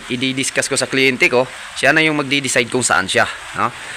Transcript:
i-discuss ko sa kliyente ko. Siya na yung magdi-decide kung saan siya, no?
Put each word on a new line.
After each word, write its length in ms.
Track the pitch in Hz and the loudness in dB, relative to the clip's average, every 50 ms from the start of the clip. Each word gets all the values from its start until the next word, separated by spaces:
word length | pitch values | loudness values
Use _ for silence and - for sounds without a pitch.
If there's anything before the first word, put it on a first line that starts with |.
| - - 123 | -6 -6 -4
i-discuss 560 | 123 131 131 131 135 131 - - 139 127 - | -2 -2 -2 -2 -2 -4 -2 -2 -2 -2 -2
ko 80 | 139 | -2
sa 80 | 127 131 | -2 -2
kliyente 480 | - - 135 131 135 127 120 180 156 123 | 0 2 2 4 4 4 2 2 2 4
ko. 160 | 120 127 - - - - - - - | 2 2 0 -4 -12 -16 -14 -6 0
Siya 160 | - 135 147 | 2 4 4
na 80 | 160 156 | 4 4
yung 160 | 156 151 147 | 2 2 0
magdi-decide 480 | 143 131 139 143 139 123 - 127 120 113 | -2 0 -2 -2 -2 0 0 0 0 2
kung 160 | - 127 120 | 0 -2 0
saan 240 | - - 90 95 92 | 2 2 2 2 2
siya, 160 | - 117 107 - - - - - - | 2 2 2 0 -2 -8 -14 -8 -4
no? 160 | 92 104 117 - - - - - | -2 -2 -2 -2 -6 -12 -14 -14